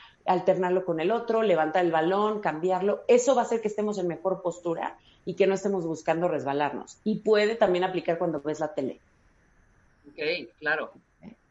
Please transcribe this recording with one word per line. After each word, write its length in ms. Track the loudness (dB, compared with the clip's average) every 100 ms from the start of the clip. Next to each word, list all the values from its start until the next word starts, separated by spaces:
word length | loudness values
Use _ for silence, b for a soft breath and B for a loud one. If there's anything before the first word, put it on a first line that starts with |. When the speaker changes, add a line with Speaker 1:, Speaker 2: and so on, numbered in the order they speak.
| B B 0
Speaker 1:
alternarlo 580 | 2 2 2 2 0
con 160 | 0 -2
el 100 | 0
otro, 320 | 0 0 0
levantar 420 | 2 2 2 2
el 60 | 2
balón, 500 | 2 2 2 0 0
cambiarlo. 640 | -4 -2 0 0 0 0 4
Eso 260 | 4 4
va 80 | 2
a 20 | 2
hacer 160 | 0
que 60 | -2
estemos 300 | -2 -4 -2
en 100 | -4
mejor 340 | -2 -2 -2
postura 560 | -4 -6 -6 -4 -6 -10 b b
y 100 | -6
que 120 | 0 2
no 80 |
estemos 320 | 2 0 -2 -4
buscando 420 | -4 -2 0 0
resbalarnos. 720 | 0 -2 -2 -2 -4 -14 -8
Y 180 | -4 -2
puede 340 | 2 4 4
también 300 | 2 2 2
aplicar 340 | 0 -2 -2 0
cuando 240 | 0 -2
ves 180 | -4 -4
la 140 | -4
tele. 260 | -4 -6 -8 _ _ _ _ _ _ _ _ _ _ -18
Speaker 2:
Ok, 440 | -6 -4 -4 -8 -8
claro. 340 | -4 -2 -4 -12 _ _ -20 -20 _